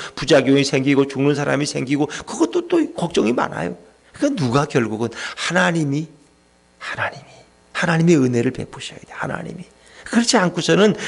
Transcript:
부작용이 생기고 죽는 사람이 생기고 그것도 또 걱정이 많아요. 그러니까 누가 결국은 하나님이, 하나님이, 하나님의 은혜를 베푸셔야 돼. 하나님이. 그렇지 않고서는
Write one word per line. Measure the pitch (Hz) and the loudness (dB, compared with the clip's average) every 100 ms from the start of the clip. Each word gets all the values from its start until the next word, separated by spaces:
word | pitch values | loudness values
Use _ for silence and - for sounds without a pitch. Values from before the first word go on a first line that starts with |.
| - | -14
부작용이 | - 131 143 127 139 | -8 4 4 6 4
생기고 | 139 135 135 139 139 | 4 0 2 2 2
죽는 | 131 143 | 0 0
사람이 | 143 143 135 147 | 0 0 -2 -2
생기고 | 139 131 143 147 | -4 -2 -2 -2
그것도 | - - - 156 349 - | -4 -10 -2 0 0 0
또 | 339 302 | 0 0
걱정이 | - 170 240 214 | -4 -2 0 0
많아요. | 247 - - 180 180 - _ _ | 0 -2 -4 -6 -8 -16 _ _
그러니까 | - 285 262 | -2 -2 0
누가 | 127 135 | 2 2
결국은 | 147 139 110 107 117 - - - | 2 0 0 -2 -4 -6 -12 -8
하나님이, | - 175 180 165 147 143 160 - _ _ _ _ _ _ | -2 0 2 2 0 -2 -6 -14 _ _ _ _ _ _
하나님이, | - - - - - - _ _ _ | -12 -6 -8 -8 -20 -20 _ _ _
하나님의 | - 165 160 165 160 | -4 0 2 4 4
은혜를 | 127 120 127 | 4 0 -2
베푸셔야 | 127 - 135 - - | -4 -10 -12 -16 -16
돼. | - | -18
하나님이. | - - - - 180 - _ - - | -10 -8 -8 -10 -14 -18 _ -20 -20
그렇지 | - 233 233 220 | -2 0 2 2
않고서는 | 175 170 160 165 208 - | 2 0 2 4 4 2